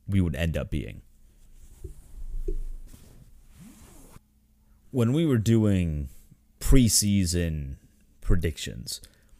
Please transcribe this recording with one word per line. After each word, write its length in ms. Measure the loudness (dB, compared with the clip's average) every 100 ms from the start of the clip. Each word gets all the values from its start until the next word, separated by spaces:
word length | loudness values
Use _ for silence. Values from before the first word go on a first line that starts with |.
| -4
we 140 | 0
would 160 | 0 0
end 200 | -2 -4
up 140 | -4
being. 320 | -6 -8 -14 -20 _ -20 _ -20 -20 -20 -20 -18 -18 -20 -14 -10 -6 -4 -4 -6 -10 -16 -20 -20 -20 -20 -20 -20 -20 -20 -20 -20 -20 -20 -20 -20 _ _ _ _ _ -8
When 240 | -2 0
we 100 | 2
were 140 | 2 2
doing 720 | 2 4 4 2 0 -4 -8 -12 -20 -20 _ _
preseason 1160 | 6 6 6 4 2 2 2 0 -2 -4 -8 -12 _ _ _ _
predictions, 800 | 2 2 2 -4 -10 -12 -12 -14 -16 _ _ -20